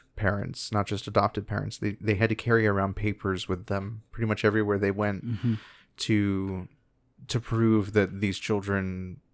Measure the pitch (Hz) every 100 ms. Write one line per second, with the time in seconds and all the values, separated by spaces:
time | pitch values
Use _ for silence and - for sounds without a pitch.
0 | _ - 101 101 87 - - 107 98 101
1 | - 104 101 - 101 104 104 - 104 101
2 | 101 98 110 110 120 117 107 98 98 95
3 | 107 98 98 90 - 90 95 98 98 110
4 | - - 113 110 110 107 104 101 98 101
5 | 104 98 120 110 120 110 - - _ -
6 | - 107 101 98 98 95 92 _ _ _
7 | _ _ - 117 - 113 113 110 98 104
8 | 98 98 101 92 - 104 98 101 95 92
9 | 92 90 _